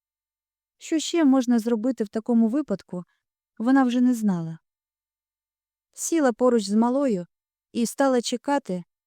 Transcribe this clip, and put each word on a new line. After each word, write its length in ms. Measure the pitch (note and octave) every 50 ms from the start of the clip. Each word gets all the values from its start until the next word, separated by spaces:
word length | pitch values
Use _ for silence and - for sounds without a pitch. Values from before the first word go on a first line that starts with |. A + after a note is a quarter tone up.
| _ _ _ _ _ _ _ _ _ _ _ _ _ _ _ _
Що 220 | - - D#4+ D#4
ще 260 | - - - E4+ D#4+
можна 340 | C4 C4 C4+ A#3+ A#3+ A#3+ A#3
зробити 440 | G#3 A#3 A#3 G#3+ G#3 C4 A#3 - A3
в 60 | -
такому 380 | - A3+ - - A#3+ A3+ A3+ A3
випадку, 560 | A3+ D4+ D4+ - G3+ F3+ - - - F3+ F3 _ _ _ _ _ _ _ _ _ _ -
вона 260 | A3 B3 C4+ C4+ C4
вже 180 | B3 A#3 B3+
не 120 | B3 B3+ B3
знала. 460 | A3+ G#3+ G#3 F3+ E3+ E3 D#3+ E3 - _ _ _ _ _ _ _ _ _ _ _ _ _ _ _ _ _ _ _ _ _ _ _ _ _ _ _
Сіла 400 | - - - E4 E4 C#4+ B3+ A3+
поруч 360 | - B3 B3+ A#3+ A3+ G3+ F#3+
з 40 | G3+
малою 520 | A3 A#3 A#3+ B3+ C#4 C#4+ C4 G#3 F3+ F3 - _ _ _ _ _ _ _ _
і 140 | - A3+ A#3
стала 360 | - - - C#4 C4+ C4 A#3+
чекати, 600 | A3+ - B3 A#3 - - C#4+ C#4 - - F#3 F3+ E3+ _ _ _ _